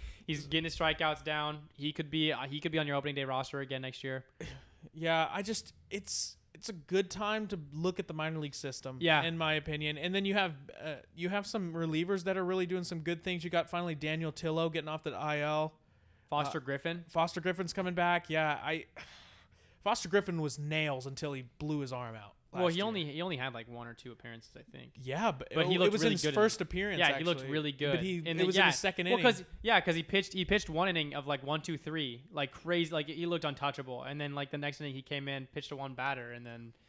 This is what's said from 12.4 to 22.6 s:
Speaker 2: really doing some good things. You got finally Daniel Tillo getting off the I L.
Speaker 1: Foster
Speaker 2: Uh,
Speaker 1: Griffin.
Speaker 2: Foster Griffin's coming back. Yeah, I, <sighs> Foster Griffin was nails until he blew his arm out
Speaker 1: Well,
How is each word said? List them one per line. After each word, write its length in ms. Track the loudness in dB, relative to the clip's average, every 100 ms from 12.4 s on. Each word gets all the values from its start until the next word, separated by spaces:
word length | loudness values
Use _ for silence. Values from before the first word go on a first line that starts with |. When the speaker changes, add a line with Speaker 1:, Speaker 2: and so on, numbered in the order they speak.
Speaker 2:
really 220 | 0 0 0
doing 180 | -2
some 180 | -2 -4
good 220 | -2 -2
things. 200 | -2 -4
You 80 | 0
got 180 | 0 0
finally 240 | -2 -2
Daniel 380 | -2 -2 0 -2
Tillo 420 | -2 -2 2 2
getting 140 | 0 -4
off 140 | -4
the 80 | -4
I 300 | -2 0 0
L. 320 | 2 2 0 -4 _ _ _ _ _
Speaker 1:
Foster 260 | 0 0 -2
Speaker 2:
Uh, 40 |
Speaker 1:
Griffin. 440 | -2 -2 -2 -4 -2
Speaker 2:
Foster 320 | 2 2 2
Griffin's 320 | 0 0 -2
coming 200 | -2 0
back. 340 | 2 4 4 2
Yeah, 300 | 2 2 0
I, 220 | -2 -4 -6 -16
<sighs> 840 | -16 -18 -20 -20 -20 -20 -20 _
Foster 260 | 0 2 4
Griffin 320 | 4 4 0
was 180 | 0 -2
nails 460 | 0 2 2 0 -6
until 280 | -6 -4
he 100 | -4 -8 -6
blew 200 | -2 0
his 120 | 0
arm 240 | -4 -6 -10
out 180 | -14 -20 _
Speaker 1:
Well, 120 | 2